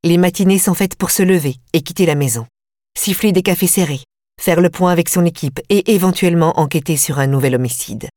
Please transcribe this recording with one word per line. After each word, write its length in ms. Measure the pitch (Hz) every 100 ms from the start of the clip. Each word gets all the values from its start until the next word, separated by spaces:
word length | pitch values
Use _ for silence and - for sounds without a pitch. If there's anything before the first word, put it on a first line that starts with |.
Les 120 | 170 170
matinées 440 | 180 180 190 196
sont 140 | -
faites 200 | 170 190
pour 160 | - 185
se 140 | -
lever 320 | 185 185 143 127 _
et 100 | 165
quitter 240 | - 175 175
la 80 |
maison, 320 | 147 139 117 117 _ _ _ _ -
siffler 360 | - 185 220
des 100 | 180
cafés 240 | 185 180 180
serrés, 380 | - 170 139 - _ _ -
faire 200 | - 170
le 100 | 175
point 220 | - 180
avec 160 | 170 165
son 160 | 180
équipe 340 | 175 165 143 - -
et 220 | 202 202
éventuellement 640 | 202 185 175 180 170 165 -
enquêter 360 | 147 160 143 151
sur 220 | - 143
un 80 | 135
nouvel 300 | 139 135 127
homicide. 520 | 123 - - 110 -